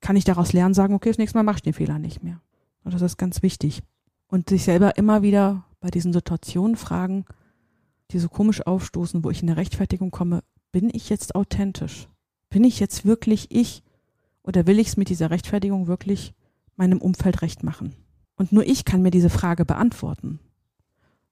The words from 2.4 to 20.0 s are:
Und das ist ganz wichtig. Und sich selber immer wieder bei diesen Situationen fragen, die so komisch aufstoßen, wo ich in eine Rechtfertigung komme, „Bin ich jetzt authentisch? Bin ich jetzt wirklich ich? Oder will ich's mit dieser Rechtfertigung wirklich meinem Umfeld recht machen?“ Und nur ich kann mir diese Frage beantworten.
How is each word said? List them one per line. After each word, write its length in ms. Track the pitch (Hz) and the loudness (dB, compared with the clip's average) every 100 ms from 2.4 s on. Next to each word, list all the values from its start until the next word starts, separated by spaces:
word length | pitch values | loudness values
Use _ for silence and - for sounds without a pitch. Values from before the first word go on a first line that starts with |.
| _ _ _ _ | _ _ _ _
Und 100 | - | -8
das 80 | 180 | -2
ist 160 | 180 - | -2 -2
ganz 240 | 185 170 | -6 -2
wichtig. 400 | 190 - 147 - - _ _ _ _ | -2 -2 -4 -6 -12 _ _ _ _
Und 220 | 185 170 | -4 0
sich 140 | 190 | 0
selber 340 | - 175 202 - | 2 4 4 4
immer 260 | 208 214 | 2 4
wieder 420 | 202 202 196 190 - _ | 4 4 2 0 -8 _
bei 100 | 180 | -6
diesen 240 | 180 180 | -2 0
Situationen 600 | 175 - 170 - 180 208 226 | 0 -2 -6 -6 -2 0 -2
fragen, 500 | - 170 185 190 190 - _ _ _ _ _ _ _ | -4 -4 -4 -4 -8 -16 _ _ _ _ _ _ _
die 80 | 180 | -4
so 100 | 170 | -2
komisch 360 | - 208 208 - | 0 2 2 0
aufstoßen, 580 | 185 - - 170 175 | -2 -4 -6 -4 -4
wo 80 | 160 | -4
ich 100 | 160 | -2
in 80 | 170 | -2
eine 80 | 160 | -2
Rechtfertigung 540 | - - 190 185 185 | -2 -4 -4 -4 -4
komme, 320 | - 180 170 - _ _ | -4 -2 -4 -6 _ _
„Bin 180 | 180 220 | -2 -2
ich 160 | - - | -2 -6
jetzt 240 | 208 - | -6 -4
authentisch? 720 | 185 202 - 196 185 170 - - _ _ _ - | -4 -4 -2 -4 -6 -10 -12 -20 _ _ _ -4
Bin 140 | 190 | 4
ich 160 | 247 - | 4 4
jetzt 260 | - - 196 | -2 -2 0
wirklich 420 | 226 - 214 - | 2 2 0 0
ich? 340 | - 240 - _ _ _ _ _ _ | -2 -2 -4 _ _ _ _ _ _
Oder 240 | - 185 170 | -2 2 4
will 120 | 208 | 4
ich's 180 | 226 - | 2 0
mit 120 | 196 | -2
dieser 220 | 175 160 | -2 -2
Rechtfertigung 560 | 175 - 208 196 196 175 | -2 -2 -4 -2 -2 -2
wirklich 460 | 180 196 196 - - _ _ _ - | -4 -2 -4 -6 -18 _ _ _ 0
meinem 240 | 185 185 | 2 4
Umfeld 420 | 190 180 190 180 | 2 0 0 0
recht 220 | 170 - | -2 -6
machen?“ 320 | 156 160 - - _ _ _ - | -8 -8 -10 -14 _ _ _ -6
Und 160 | 190 | 2
nur 140 | 202 - | 4 4
ich 200 | 269 - | 2 0
kann 160 | 185 | 2
mir 100 | 185 | 4
diese 180 | 180 175 | 4 4
Frage 340 | - 180 170 165 | 2 0 0 0
beantworten. 720 | - 240 - | 0 0 -2